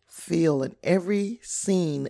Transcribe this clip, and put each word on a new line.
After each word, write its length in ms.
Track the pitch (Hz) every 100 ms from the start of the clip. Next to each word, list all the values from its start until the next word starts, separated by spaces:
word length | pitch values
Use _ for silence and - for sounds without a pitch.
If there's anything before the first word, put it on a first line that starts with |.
| _
feel, 560 | - - 170 165 143
and 120 | 131 -
every 580 | - 185 175 208 202 240
scene 640 | - - - 185 165 143 139